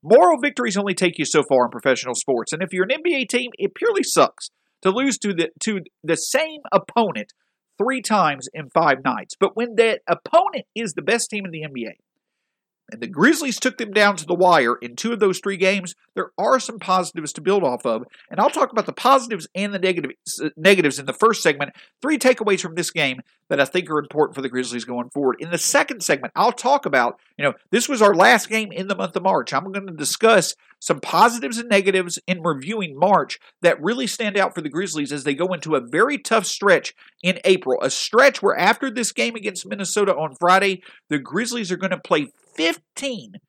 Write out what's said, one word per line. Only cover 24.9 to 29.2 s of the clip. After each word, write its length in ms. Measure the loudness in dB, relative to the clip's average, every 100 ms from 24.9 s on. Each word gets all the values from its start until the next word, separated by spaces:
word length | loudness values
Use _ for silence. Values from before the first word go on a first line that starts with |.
| -8 -8
forward. 280 | -2 -2 -2
In 100 | -4
the 60 | -4
second 460 | 0 0 0 -6
segment, 320 | -2 -2 -2 0
I'll 160 | 0
talk 320 | 0 0 0
about, 340 | 2 0 0 -2 _ -4
you 60 |
know, 100 | -4 -4 _
this 180 | -2 0
was 140 | 4
our 120 | 4
last 360 | 6 6 6 2
game 200 | -6 -6
in 180 | -8 -6
the 60 |
month 220 | -4 -4
of 60 | -2